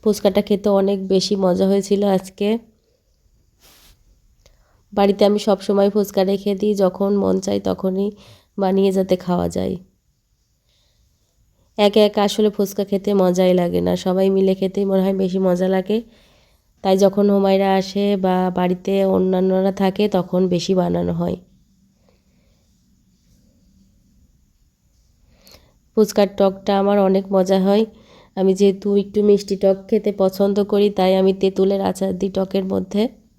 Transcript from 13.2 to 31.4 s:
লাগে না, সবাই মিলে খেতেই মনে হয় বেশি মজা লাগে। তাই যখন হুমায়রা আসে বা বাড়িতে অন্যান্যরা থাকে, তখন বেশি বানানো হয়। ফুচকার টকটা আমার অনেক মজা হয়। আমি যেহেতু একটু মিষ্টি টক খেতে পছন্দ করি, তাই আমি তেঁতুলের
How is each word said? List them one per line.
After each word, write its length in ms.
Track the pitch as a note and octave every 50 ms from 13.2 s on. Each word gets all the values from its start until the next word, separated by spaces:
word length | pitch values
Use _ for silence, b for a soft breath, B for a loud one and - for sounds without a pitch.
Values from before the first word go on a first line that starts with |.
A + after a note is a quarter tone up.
| F#3 F#3 F3+ F3+ F#3 F#3 F3+
লাগে 280 | F3+ F3 F3 F3+ F3+
না, 140 | F3 F3+ F3+
সবাই 340 | F3+ - F#3+ F3+ F#3+ F#3+ F#3+
মিলে 260 | F#3+ F#3+ F#3+ F#3+ F#3+
খেতেই 300 | F#3+ G3 F#3 F#3+ G3+ G3+
মনে 160 | G3 F#3+ F#3+
হয় 120 | F#3 G3 G3
বেশি 260 | F#3+ F#3+ F#3 F3+ F#3+
মজা 280 | F#3+ F#3 F3+ F3 F#3
লাগে। 340 | F#3 F#3+ F#3+ F#3 - G#3 A3+ A#3 b b b b b b b b b b b b b b _
তাই 160 | - G3 F#3+
যখন 320 | F#3+ G3+ F#3+ F#3+ G#3 G3+ G3+
হুমায়রা 460 | G3+ G3 G3 G3 G3 F#3+ G3 F#3+ F#3+
আসে 420 | F#3+ F#3+ F#3+ - G3+ G3+ G3+ G3+
বা 340 | F#3+ F#3 F#3 F#3 F#3 F#3 F#3 F3+
বাড়িতে 500 | F3+ F3+ F3+ F#3 F3+ - - G3 G3 G3
অন্যান্যরা 680 | F#3+ F#3+ F#3 F#3 F#3 F#3 F#3 F#3 F#3+ F#3 F#3 F#3+ G3
থাকে, 380 | F#3+ F#3+ G3 F#3+ F#3+ G3+ G#3 G#3
তখন 380 | G3+ F#3 F3 F3+ - F3+ F#3
বেশি 280 | F3+ F3+ E3+ E3 - F#3+
বানানো 380 | F3+ F3 F3 F3 F3 F3 F3 E3+
হয়। 220 | E3 E3+ F3 F3+ F3+ - _ _ _ _ _ _ _ _ _ _ _ _ _ _ _ _ _ _ _ _ _ _ _ _ _ _ _ _ _ _ _ _ _ _ _ _ _ _ _ _ _ _ _ _ _ _ F#3+ _ _ _ _ _ _ _ _ _ _ _ _ _ _ _ _ _ _ _ _ _ _ _ _ _ _ _ _ _ b b b b b b b b b b b _ _ _
ফুচকার 320 | A3 G#3+ G3+ - G#3+ G3+ G3 G3
টকটা 420 | - G3 G3 F#3+ G3 F#3+ G#3+ G3+ G3
আমার 200 | G3 G3+ G3+ G#3
অনেক 260 | G3 F#3+ F#3+ F#3+ F#3+ G3
মজা 280 | G3 F#3+ F#3 F3+ G3 F#3+
হয়। 260 | F#3 G3 G3+ G#3+ A3 A3 b b b b b b b b b
আমি 140 | G3 F#3+ F#3+ F#3+
যেহেতু 340 | F#3+ G3+ G3 F#3+ G3 - G#3 G3+
একটু 220 | G3+ G3 G3+ G3 G#3 G#3
মিষ্টি 320 | G#3 G3+ G3+ G3+ - G3
টক 200 | F#3 G3 F#3+ F#3+ F#3+ F#3+
খেতে 260 | - A3+ G#3+ G#3+ G#3+ G3+
পছন্দ 440 | G3+ F#3+ F#3+ F#3+ - G3+ G3 G3 G3+ G3+
করি, 240 | G3+ G#3+ G3+ G3+ G#3
তাই 220 | G3+ G3 F#3 F#3 F#3
আমি 160 | F#3+ F#3+ F#3+ F#3+
তেঁতুলের 480 | F#3+